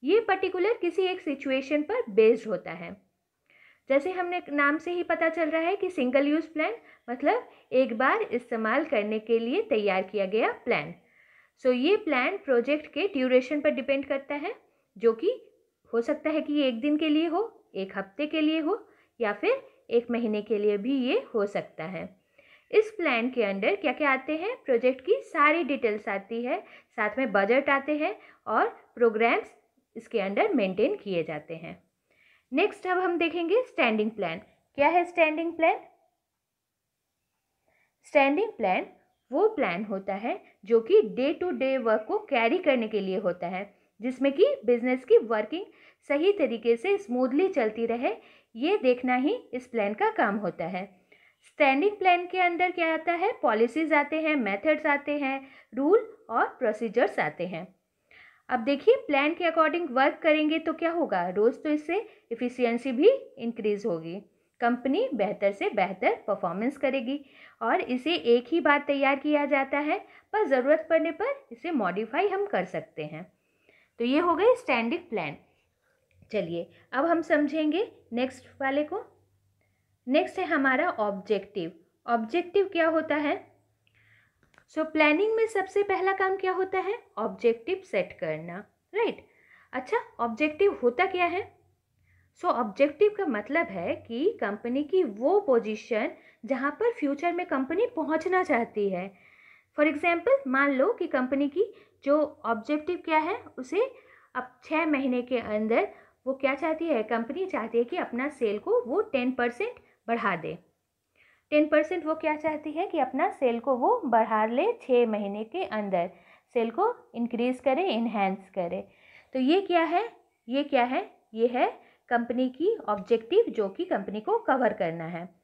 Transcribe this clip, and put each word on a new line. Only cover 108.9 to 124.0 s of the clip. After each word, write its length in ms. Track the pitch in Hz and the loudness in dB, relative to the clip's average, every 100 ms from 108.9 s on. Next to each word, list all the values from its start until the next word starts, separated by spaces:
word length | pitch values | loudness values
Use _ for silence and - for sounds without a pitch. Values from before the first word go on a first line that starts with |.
| 294 | -2
टेन 300 | 427 269 247 | -2 -2 -2
परसेंट 440 | 254 240 240 440 494 _ _ - | -2 -2 -2 -8 -8 _ _ -4
बढ़ा 280 | 233 208 175 | -2 0 -2
दे। 220 | 160 165 _ _ _ _ _ _ _ _ _ | -6 -10 _ _ _ _ _ _ _ _ _
टेन 180 | 302 302 | 2 4
परसेंट 380 | 302 311 370 302 | 4 2 -4 -4
वो 100 | 320 | -4
क्या 200 | 311 302 | -2 -2
चाहती 360 | 311 311 311 | -2 -4 -6
है 160 | 302 392 | -6 -4
कि 120 | 339 | -2
अपना 300 | 269 262 359 | -2 0 -2
सेल 300 | - 262 233 | 0 -2 0
को 180 | 233 254 | -2 0
वो 240 | 285 480 330 | 2 2 2
बढ़ा 400 | 226 220 220 220 | 2 2 0 0
ले 280 | 240 370 | 0 0
छः 320 | 480 - 247 233 | -2 2 2 4
महीने 380 | 214 202 202 | 0 -4 -8
के 200 | 220 339 | -8 -8
अंदर, 460 | 381 220 202 190 175 - _ - _ | -6 -6 -2 -2 -2 -6 _ -20 _
सेल 180 | 254 226 | -4 -2
को 240 | 233 415 480 - 226 | 0 -2 -2 -12 -6
इंक्रीज 440 | 240 226 247 254 | -6 -2 -2 0
करे, 240 | - 262 | 0 0
एनहांस 640 | 381 220 226 202 196 190 - | 0 0 -2 0 -2 -2 -8
करे। 380 | - 170 180 202 _ _ - _ | -6 -6 -6 -10 _ _ -20 _
तो 60 | 262 | -2
ये 220 | 254 349 | 2 2
क्या 220 | 392 349 | 2 0
है, 280 | 320 339 453 - _ _ - | 2 0 -2 -10 _ _ -4
ये 140 | 262 | -4
क्या 200 | 294 269 | 0 2
है, 280 | 247 269 415 - _ | 2 0 -6 -14 _
ये 140 | 220 233 | -2 0
है 340 | 240 359 - _ _ _ | 2 -2 -2 _ _ _
कंपनी 400 | 240 240 247 254 | -2 0 -2 -2
की 280 | 254 359 453 - | 0 -2 -2 -2
ऑब्जेक्टिव 560 | 208 190 226 - 381 466 | -4 0 -2 2 2 2
जो 200 | 226 196 | 0 -4
कि 160 | 196 359 | -4 -4
कंपनी 360 | 233 | -2